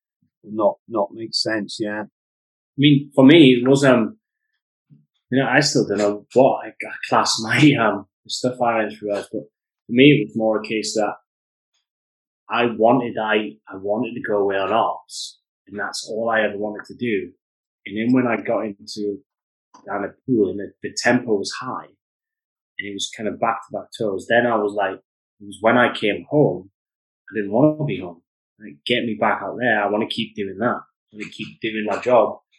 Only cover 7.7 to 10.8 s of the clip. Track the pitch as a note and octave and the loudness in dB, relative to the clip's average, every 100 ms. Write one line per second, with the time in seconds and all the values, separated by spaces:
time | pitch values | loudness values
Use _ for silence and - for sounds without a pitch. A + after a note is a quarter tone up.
7.7 | A#2+ A2 G2+ - _ - - B2+ B2+ A#2 | 6 2 -2 -8 _ -14 -6 -4 -2 0
8.7 | A2+ G#2 G#2+ G#2 G2+ - A2 - _ _ | 0 -4 -6 -6 -6 -6 -12 -12 _ _
9.7 | _ - A#2+ D3 B2 G#2 A2+ A2 G#2+ - | _ -2 6 6 6 0 -2 -2 -2 -4
10.7 | A2+ | -6